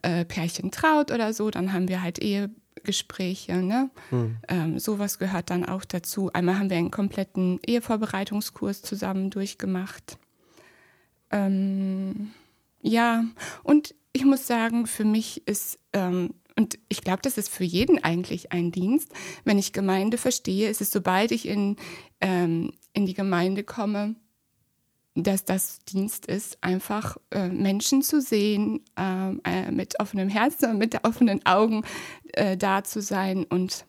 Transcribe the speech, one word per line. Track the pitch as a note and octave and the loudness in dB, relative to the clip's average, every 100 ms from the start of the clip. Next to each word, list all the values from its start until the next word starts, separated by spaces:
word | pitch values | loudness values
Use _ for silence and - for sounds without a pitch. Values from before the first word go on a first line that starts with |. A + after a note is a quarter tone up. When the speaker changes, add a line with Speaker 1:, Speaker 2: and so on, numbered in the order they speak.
Speaker 1:
äh, | F#3 E3+ E3+ | 0 0 -2
Pärchen | - E3 - F#3 | -2 -4 -4 -6
traut | - D#4+ D4+ D4 | 0 4 4 2
oder | A#3 A3 | 0 -2
so, | A3 G#3+ | -2 -4
dann | - F#3+ | -2 -2
haben | F#3+ F3+ | 0 0
wir | F#3 | -2
halt | F3 - | -4 -4
Ehegespräche, | G#3 G3+ G3+ A3 _ - - F#3+ - - F#3 F#3+ - F3+ | -2 -2 -4 -8 _ -10 -4 -4 -6 -6 -4 -4 -4 -2
ne? | F#3 A#3 C4+ - - | 0 0 0 -4 -4
Speaker 2:
Mhm. | B2+ A2+ A2+ - | -2 0 -4 -4
Speaker 1:
Ähm, | - D#3+ D#3 | -2 0 -2
sowas | - G3+ G3+ - | -2 -2 -2 -2
gehört | F#3+ F#3+ F3 | -2 -4 -2
dann | F3+ - | -4 -2
auch | F#3+ | -6
dazu. | - F3+ - - G3 | -6 -6 -4 -4 -2
Einmal | - F3+ F#3+ | 0 2 2
haben | G3 | 2
wir | F3 | 0
einen | E3+ | 0
kompletten | - G3 - F#3+ - F3+ F3+ - | 0 -2 -2 -4 0 0 0 0
Ehevorbereitungskurs | A#3 A3+ A3 G#3+ G3 G3+ G#3 - - G3+ G3 | -2 0 -2 -2 -4 -2 -4 -6 -6 -6 -6
zusammen | - G3+ F#3+ F#3+ F#3+ | -8 -6 -2 -2 -2
durchgemacht. | G3 G3 - G3 F#3 F#3+ - - - _ _ _ - - _ _ _ _ _ _ | -2 -6 -4 -4 -2 -4 -12 -20 -20 _ _ _ -20 -20 _ _ _ _ _ _
Ähm, | G#3 G3 F#3+ G3 G3 F#3+ F#3+ F#3+ G#3 G#3 - _ _ _ _ | 0 2 2 0 -2 -2 -4 -4 -6 -10 -14 _ _ _ _
ja, | - A3+ A#3 A3+ A3+ - - - | 0 2 4 2 0 -4 -14 -8
und | - D4+ D4 _ _ | 4 4 4 _ _
ich | C4 C4+ | 2 4
muss | C4+ - | 4 2
sagen, | A#3+ A3+ A#3 A3+ | 0 2 0 0
für | - G#3+ | 0 2
mich | G#3+ A3 - - | 2 0 -8 -4
ist, | G#3 - - _ | -4 -6 -12 _
ähm, | G#3 F3+ F3+ F3 - _ - | -2 0 0 -2 -6 _ 0
und | A3 - _ | 0 -2 _
ich | - | -4
glaub, | - F#3 | 0 0
das | C#4 A#3 | 0 -4
ist | - | -6
für | - | -4
jeden | F3+ E3+ C4+ D#4+ | 0 2 6 6
eigentlich | - E3+ F3+ F3 - | 4 0 -2 -6 -2
ein | F3 F3 | 0 0
Dienst. | F3+ F#3 C#4 - - - - | 0 2 2 0 -14 -14 -4
Wenn | - G3+ | 2 2
ich | F#3+ | 2
Gemeinde | G3 G3 F#3+ G#3 A#3 | 0 2 2 2 2
verstehe, | B3 A#3+ - F#3+ G#3+ | 0 0 -2 0 0
ist | A3 | 0
es, | G#3 | 0
sobald | G#3 F#3 F#3 A3+ | 0 2 2 2
ich | A3+ - | 0 -2
in, | G#3 G3+ G#3 - - - _ | 0 0 -2 -8 -16 -20 _
ähm, | F#3+ F3+ F3 E3 - - _ | 0 2 2 0 -2 -8 _
in | G#3 G3 | 0 0
die | |
Gemeinde | F#3 G3 F3 F#3 G3 | 0 0 2 2 0
komme, | G#3 - G#3 G3+ G#3 A3 _ _ _ _ _ _ _ _ _ - | -6 -4 -2 -2 -4 -6 _ _ _ _ _ _ _ _ _ 0
dass | F3 F#3+ - | 2 0 0
das | F#3+ - - - | -2 -2 -8 -6
Dienst | F#3+ G3+ - - | -2 -2 -6 -6
ist, | F#3+ - - | -6 -6 -6
einfach, | F3+ F#3 - G#3+ - - _ | -2 -2 -2 -4 -4 -8 _
äh, | G3+ F3+ | -4 -2
Menschen | F#3 G3 G3 - C4+ | 0 0 2 2 2
zu | C#4 D#4 | 4 2
sehen, | C4 G#3+ G#3 G#3 G#3+ A3 _ - | 2 2 2 2 0 -2 _ -4
ähm, | F#3+ F#3 F#3+ F#3+ | -2 -2 -2 -4
äh, | F3+ F3+ - | -2 -2 -2
mit | - F#3 - | -2 -4 -4
offenem | G#3 G3 F#3+ | -2 0 0
Herzen | G3+ B3+ D#4+ A#3+ | 4 2 2 0
und | A3 | 2
mit | A3+ - A#3 | 2 2 0
offenen | A3+ A#3 G3 - | 4 4 4 4
Augen, | F#3 A3 A3 - - - - - | 6 4 2 -4 -10 -12 -16 -6
äh, | - G3+ F#3 | 0 2 2
da | G3 G3 | 2 0
zu | G3+ G#3+ | 0 -6
sein | G3+ G3+ F#3+ F#3+ | -2 0 0 0
und | E3 F3+ F#3 - | 0 0 0 -4